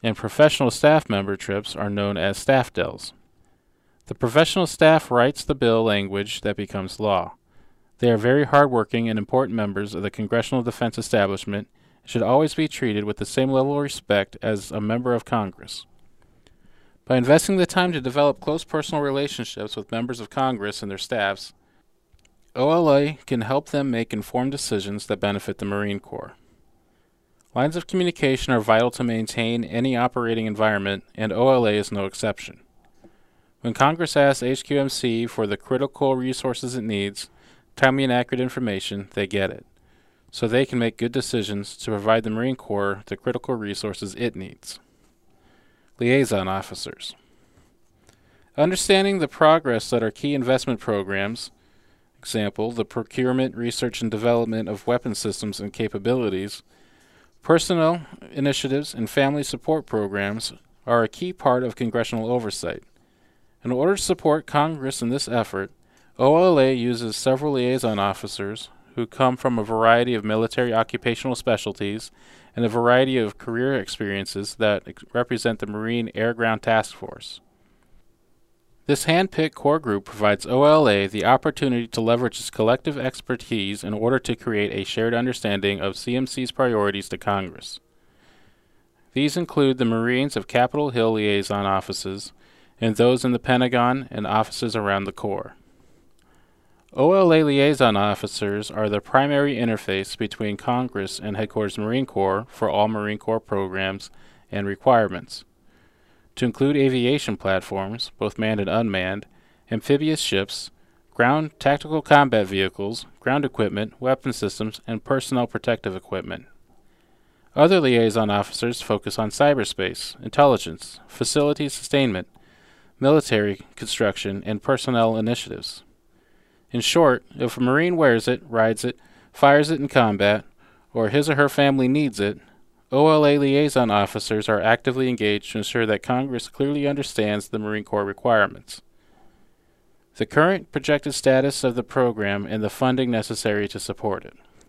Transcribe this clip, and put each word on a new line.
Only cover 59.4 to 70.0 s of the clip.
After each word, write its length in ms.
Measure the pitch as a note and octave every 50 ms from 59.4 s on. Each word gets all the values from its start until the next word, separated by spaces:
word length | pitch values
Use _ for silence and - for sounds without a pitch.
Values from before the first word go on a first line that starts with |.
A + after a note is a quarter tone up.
| C3+
support 420 | - - B2 - D#3+ D#3+ D3+ -
programs 640 | - A#2+ G#2+ G2+ G2 G2+ G2+ G2 G2+ G#2+ A2+ - - - - _ _ _ _ -
are 200 | A#2+ A#2+ A#2 A2
a 40 | -
key 240 | - - F3 F3+
part 300 | - - - C#3 B2 B2
of 140 | B2 A#2 -
congressional 540 | - B2 A2 A2 A#2+ A2 - A#2+ A2+ A2 A#2+
oversight. 520 | B2 B2 A2 G2+ - - - - - - - _ _ _ _ _ _ _ _ _ _ _ _ _ _ _ -
In 60 | A#2+
order 240 | B2+ B2+ D3+ F#3 G3+
to 80 | -
support 440 | - - F3 - - D#3 D3+ D#3 -
Congress 540 | - - C#3+ D3+ D#3+ D#3+ C#3+ C3 C3+ - -
in 100 | A#2+ A#2
this 180 | C3 C#3 - -
effort, 420 | B2 A#2 G#2+ - - F#2+ G2 - _ _ _ _ _ _ _ _ -
O 200 | - B2+ C#3 D#3
L 220 | E3+ F#3 F#3 E3 C#3
A 160 | C3 C3 C3
uses 420 | A#2+ A#2 B2 A#2+ A#2 A#2+ A2 G#2
several 360 | - - C3 C3 C3 D3 D3+
liaison 480 | C#3 B2+ B2 B2 C3 B2 B2+ A2+ G#2+ G2+
officers 680 | G2 G2+ F#2+ - - G2 - - G2 G2+ A2 - - - _ - _ _ -
who 100 | B2 A#2
come 300 | - - - C3 B2+ B2+
from 200 | - - B2+ A#2+
a 80 | A2 G#2
variety 500 | A2 A2+ A2 A2+ A2+ A#2 A#2+